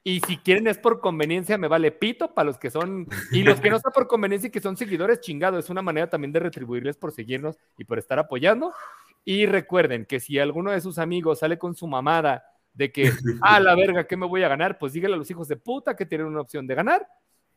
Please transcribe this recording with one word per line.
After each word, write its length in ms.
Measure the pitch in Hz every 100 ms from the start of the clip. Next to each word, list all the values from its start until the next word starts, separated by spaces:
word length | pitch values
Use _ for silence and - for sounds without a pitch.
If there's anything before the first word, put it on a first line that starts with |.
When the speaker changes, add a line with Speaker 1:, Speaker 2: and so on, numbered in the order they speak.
Speaker 1:
Y 160 | 190 180
si 180 | - 170
quieren 280 | - 190 220
es 100 | 214
por 220 | 240 233
conveniencia, 580 | 190 165 151 175 175 208
me 100 | 160
vale 240 | 160 160
pito 400 | 151 214 247 330
para 140 | - 147
los 120 | 131
que 120 | 123
son... 360 | 156 180 190 160 - -
y 100 | 123
los 180 | 147 131
que 100 | 208
no 80 | 220
son 140 | 262
por 140 | 269 247
conveniencia 400 | 233 196 196 233
y 20 |
que 100 | 214
son 160 | 196 190
seguidores, 440 | 226 165 196 240
chingado, 380 | 196 143 180 180
es 100 | 156
una 120 | 180
manera 260 | 185 156 170
también 240 | 165 139
de 80 | 160
retribuirles 560 | 175 151 120 120 131 147
por 160 | 151
seguirnos 440 | 147 110 131 151 - _ -
y 80 |
por 140 | 117 113
estar 200 | - 135
apoyando. 540 | 156 127 165 226 339 - - - _ _
Y 220 | - 190 208
recuerden 600 | 196 - 180 156 120 110
que 120 | 131
si 180 | - 139
alguno 320 | 143 156 196
de 80 | 196
sus 180 | 185 170
amigos 420 | 165 175 160 151
sale 180 | 156 165
con 160 | 175 175
su 100 | 165
mamada 580 | 131 139 165 151 117 - _ _
de 180 | - 139
que, 120 | -
Speaker 2:
<laughs> 400 | 131 120 127 117
Speaker 1:
"Ah, 180 | 196 208
la 160 | 190 175
verga, 300 | 196 180 160
¿qué 80 | 185
me 100 | 180
voy 160 | 185
a 60 | 175
ganar?", 300 | 139 180 185
pues 140 | 139
díganle 200 | 156 190 180
a 20 |
los 120 | 147
hijos 160 | 170 151
de 100 | 139
puta 380 | - 269 285
que 120 | - 170
tienen 200 | 156 156
una 140 | 151
opción 260 | 143 147 131
de 80 |
ganar, 320 | 131 214 359 - _ _ _ _